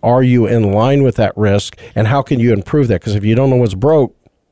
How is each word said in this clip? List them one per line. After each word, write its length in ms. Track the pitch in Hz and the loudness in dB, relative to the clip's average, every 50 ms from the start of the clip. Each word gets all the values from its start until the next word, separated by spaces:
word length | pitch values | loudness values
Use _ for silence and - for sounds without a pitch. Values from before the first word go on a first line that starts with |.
Are 220 | - 113 123 131 131 | -2 0 2 2 2
you 240 | 127 123 120 110 | 2 2 2 2
in 240 | - 120 113 110 98 | 2 0 0 0 0
line 320 | 98 107 113 131 139 143 139 | 0 0 0 2 2 2 0
with 140 | 127 - | 0 0
that 180 | - 107 98 - | 0 -2 -4 -2
risk, 420 | 101 107 101 98 101 - - - - - - - | -2 0 0 0 0 -2 -6 -14 -20 -18 -10 -4
and 140 | 107 110 | -2 -2
how 140 | 107 143 139 | 0 0 -2
can 180 | 127 - 147 120 | -2 -2 -2 0
you 140 | 117 120 110 | 0 0 0
improve 340 | 101 - - - 151 139 | -2 -2 -2 -2 0 0
that? 140 | 113 101 85 | 0 0 -2
'Cause 140 | - 113 101 | -2 -4 -4
if 100 | 104 101 | -2 -2
you 100 | 107 113 | 0 0
don't 140 | 123 135 135 | 0 2 2
know 80 | 131 | 2
what's 180 | 123 123 107 92 | 0 0 -2 -2
broke, 400 | 92 123 147 160 151 127 - _ _ _ _ _ _ _ _ | -2 0 0 2 2 0 -2 _ _ _ _ _ _ _ _